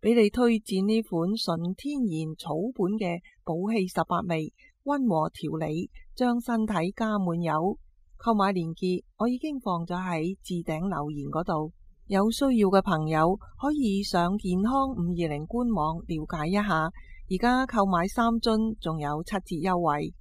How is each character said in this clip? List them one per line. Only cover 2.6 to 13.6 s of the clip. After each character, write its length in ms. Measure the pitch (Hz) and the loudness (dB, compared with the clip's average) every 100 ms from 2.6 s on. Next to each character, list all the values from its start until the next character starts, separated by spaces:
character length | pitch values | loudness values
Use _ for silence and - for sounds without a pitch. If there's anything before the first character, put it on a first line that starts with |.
| 214 | -4
本 180 | 247 185 | -2 -2
嘅 260 | 214 190 170 - _ | 0 -2 -4 -8 _
補 280 | - 165 196 | -6 -4 0
氣 160 | 226 190 | 0 0
十 160 | - 165 | -2 0
八 140 | 175 | -2
味， 320 | 170 165 156 _ - _ | 0 -2 -4 _ -20 _
溫 240 | - 285 254 | -4 0 2
和 220 | 160 160 | 2 0
調 280 | - 156 156 156 | -2 -6 -4 -2
理， 240 | 156 185 - - | -4 -6 -10 -20
將 240 | - 247 240 | -2 0 0
身 260 | 240 233 220 | 0 -2 0
體 260 | 196 170 | 0 0
加 240 | - 220 208 | 0 -2 0
滿 220 | 185 170 | 0 0
油。 360 | 170 156 175 220 - _ _ - | 0 2 0 -4 -10 _ _ -6
購 160 | - | 0
買 180 | 220 196 | 2 4
連 160 | 190 165 | 2 -2
結 300 | 165 185 180 - _ | -2 0 -2 -4 _
我 100 | 226 | 0
已 100 | 247 | 0
經 200 | 311 277 | -4 -4
放 260 | 220 175 170 | -2 -2 -2
咗 80 | 175 | -4
喺 400 | 185 170 160 196 | -2 0 -2 -4
置 120 | - 180 | -4 -4
頂 240 | 165 156 185 | -2 -2 -2
留 220 | 165 147 | -2 -4
言 180 | 151 143 | -6 -4
嗰 160 | 156 | -4
度， 280 | 180 160 156 - - - - | -2 -2 -4 -8 -20 -20 -2
有 240 | 190 208 | 2 2
需 140 | 233 | 2
要 240 | 277 240 202 | 2 4 6
嘅 120 | 196 | 4
朋 260 | 190 165 156 | 4 0 2
友 280 | 156 160 202 - - | 2 2 2 -6 -6